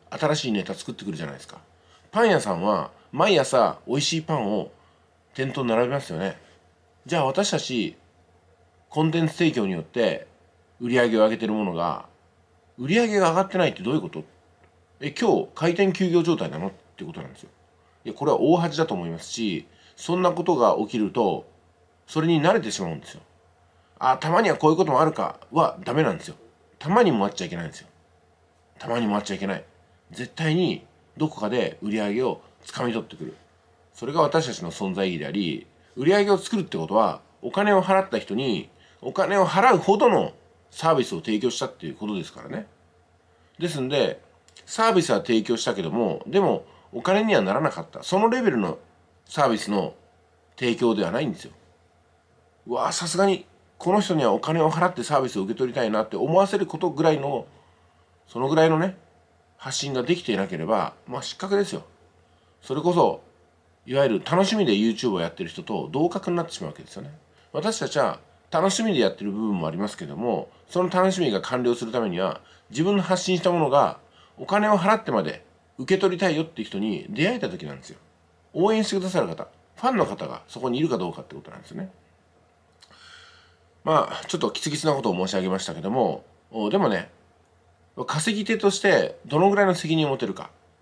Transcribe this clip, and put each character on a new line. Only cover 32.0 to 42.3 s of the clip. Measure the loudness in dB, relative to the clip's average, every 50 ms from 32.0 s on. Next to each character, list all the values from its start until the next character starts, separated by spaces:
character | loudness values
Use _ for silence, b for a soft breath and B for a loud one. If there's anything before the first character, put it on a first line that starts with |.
上 | -2 -2 -2
げ | 0 0
を | -2 -2 -6 -10 -20 _ _ -20
つ | -14 -8
か | -4 -4
み | -2 -2
取 | -4 -6
っ |
て | -8 -12
く | -14 -14
る。 | -14 -14 -16 _ _ _ _ _ _ _ _ _ _ _
そ | -12 -8
れ | -4 0
が | 2
私 | 2 2 2 0 0
た | 0 -6
ち | -8
の | -8 -10
存 | -8 -6 -4 -4 -2
在 | 0 -2 -2
意 | -2
義 | -4
で | -6
あ | -6
り、 | -4 -4 -2 -2 -4 -6 -10 _ _ b b b b
売 | -2 2
り | 4 4
上 | 4 6
げ | 4
を | 4
作 | 2 0 -2 -4
る | -4
っ | -4
て | -4 -4
こ | -6 -4
と | 0 2
は、 | 2 4 2 0 -4 -12 _ _ _
お | -10 -6
金 | -2 0 2 4 4
を | 4 4
払 | 4 2 2
っ | 2 0
た | -2 -4
人 | -4 -2 -4
に、 | -2 0 0 0 -2 -4 -8 _ b b b b b
お | -10 -8 -2
金 | 0 0 2 4 2
を | 2
払 | 4 4 4 6 6 6
う | 6
ほ | 4 4 4
ど | 6 6 4
の | 4 4 0 -2 -6 -12 _ _ _ _ _ _
サ | -10 -2 2 2 2
ー | 2
ビ | 2
ス | -2 -4
を | -8
提 | -4 -2 -2 0
供 | 0 -2
し | -2 -2
た | -6
っ | -8 -8
て | -10 -12
い | -12 -12
う |
こ | -10 -8 -6
と | -6
で | -6 -8
す | -10